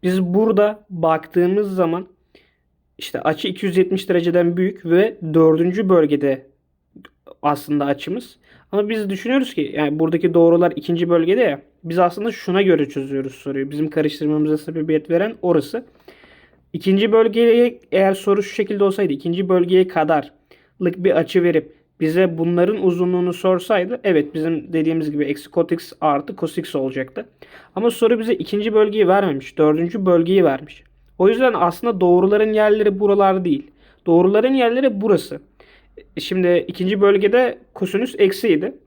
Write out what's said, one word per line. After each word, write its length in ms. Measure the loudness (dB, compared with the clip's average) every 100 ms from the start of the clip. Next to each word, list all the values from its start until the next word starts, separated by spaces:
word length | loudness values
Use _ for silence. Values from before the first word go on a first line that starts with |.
Biz 200 | -2 -2
burada 600 | 0 0 2 2 0 -2 _
baktığımız 840 | -4 0 0 -2 0 0 0 -2 -2
zaman 320 | -2 -2 -8 _ _ _ _ _ _ _ _ -18
işte 240 | -12 -4
açı 260 | -4 -4 -6
iki 180 | -6 -2
yüz 120 | 0
yetmiş 320 | 0 -2 -2
dereceden 480 | 0 2 0 0 0
büyük 280 | -2 -4 0
ve 320 | 2 2 -2 -2
dördüncü 560 | 4 4 4 0 0 2
bölgede 580 | 2 4 0 0 -4 -8 _ _ _ _ -20 -20 _ -20 -6
aslında 440 | -4 -4 -4 -4 -2
açımız. 520 | -4 -6 -10 -10 _ _ _ _
Ama 180 | -4 -2
biz 200 | -4 -4
düşünüyoruz 440 | -6 -2 0 0
ki, 180 | -4 -6 -2
yani 240 | -4 0
buradaki 340 | 0 0 0
doğrular 400 | 4 4 6 2 -2
ikinci 340 | -4 -2 2
bölgede 320 | 2 2 2
ya, 200 | 2 -2 _ _
biz 160 | -6 0
aslında 320 | 0 0 -8
şuna 300 | -6 -2 0
göre 280 | 2 2 0
çözüyoruz 460 | -4 -6 -6 -8 -10
soruyu. 360 | -10 -6 -6
Bizim 180 | -6 -4
karıştırmamıza 680 | -2 -4 -2 -4 -2 0 -2
sebebiyet 520 | -4 -8 -2 -4 0
veren 260 | -2 -2 -4
orası. 440 | 0 0 -2 -10 -12 _ -20 _ _ _ _ _ _
İkinci 380 | -6 0 0 2
bölgeye, 680 | 2 2 2 2 4 2 -2 _
eğer 220 | 0 0
soru 300 | 0 -2 -2
şu 120 | -2 -6
şekilde 280 | -6 0
olsaydı, 300 | 0 0 -4
ikinci 360 | -4 -4 -4 0
bölgeye 380 | 0 2 2 2
kadarlık 1120 | 0 0 0 -2 _ _ _ _ _ -6 -2
bir 140 | 0
açı 320 | 0 0 0
verip 300 | 2 0 -2 _ _ _
bize 380 | -2 2 0 0
bunların 480 | -2 2 0 2 0
uzunluğunu 480 | 0 0 0 -2
sorsaydı, 680 | -2 0 -2 0 -2 -2 -4
evet, 300 | 0 0 0
bizim 400 | -4 -4 -4 -4
dediğimiz 380 | -2 -2 -2 -4
gibi 120 | -4
eksi 280 | -4 -6 -6
cot 200 | -4 -2
x 220 | -2 -6 -4
artı 340 | 0 0 -4 -8
cos 220 | -8 -6
x 180 | -6 -6
olacaktı. 500 | -4 -6 -10 -12 -16 _ -20 -20 -14 -2
Ama 160 | -2
soru 280 | 0 0 0
bize 140 | 0
ikinci 400 | -4 -2 -4 0
bölgeyi 340 | 2 2 2 2
vermemiş, 500 | 2 0 -4 -8 0
dördüncü 480 | 0 2 -2 -2 2
bölgeyi 380 | 2 4 2
vermiş. 400 | 2 0 -8 -20 _ _ _ _
O 120 | 2
yüzden 240 | 4 0 2
aslında 460 | -2 0 -4 0
doğruların 520 | 4 4 4 2 2
yerleri 460 | 2 2 4 2 0
buralar 460 | 2 4 4 2 0
değil. 260 | -2 -4 _ _ _ 2
Doğruların 480 | 4 4 4 2
yerleri 480 | 2 2 2 0 0
burası. 400 | 0 0 0 -14 _ _ _ _ _ -20 -18 -14
Şimdi 480 | -6 -2 2 2 0
ikinci 340 | -6 -4 2
bölgede 560 | 4 4 2 2 0 -4 _
kosinüs 420 | -8 -4 -2 -4 0
eksiydi. 560 | 0 2 0 0 -2 -10